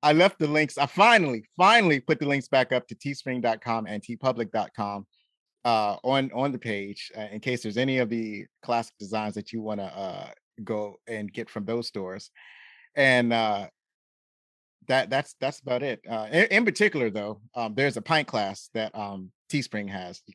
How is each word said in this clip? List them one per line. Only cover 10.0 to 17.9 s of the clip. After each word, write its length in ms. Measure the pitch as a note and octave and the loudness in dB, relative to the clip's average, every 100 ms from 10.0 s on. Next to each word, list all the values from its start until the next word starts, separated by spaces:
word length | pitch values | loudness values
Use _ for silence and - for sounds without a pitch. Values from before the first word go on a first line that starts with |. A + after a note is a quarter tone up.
| F#2+ G2 - - _ - | -10 -10 -14 -18 _ -18
go 320 | G#2 G#2+ G#2 G2 - | -8 -6 -6 -12 -12
and 240 | A2+ G#2 | -10 -8
get 160 | G#2 A2+ | -10 -10
from 160 | - G2+ | -8 -4
those 220 | A#2 A#2 | -4 -4
stores. 440 | - F#2 F#2+ - _ - - - _ _ - | -8 -8 -10 -16 _ -20 -20 -20 _ _ 2
And, 380 | C3+ B2+ A#2+ | 4 6 4
uh, 340 | A#2 A2 G2+ F#2+ _ _ _ _ _ _ _ _ _ _ _ _ | 2 0 -2 -6 _ _ _ _ _ _ _ _ _ _ _ _
that, 220 | C3 A#2+ | 0 2
that's, 260 | C3 D3 - | -2 -2 -6
that's 180 | C3 D3 | -6 -6
about 240 | C3+ B2 | -4 -4
it. 160 | C#3 A#2 - | -2 -6 -6
Uh, 180 | A2+ A2 | -6 0
in, 140 | D#3 G#3+ | 2 4
in 200 | G3 A3+ | 4 2
particular, 440 | F#3 G#3 D#3 A#2 | 2 0 2 -2
though, 320 | G#2 G#2 G#2 A2 - | -2 -8 -10 -14 -8
um, 180 | A2+ G#2+ | -6 0
there's 220 | C#3 | 0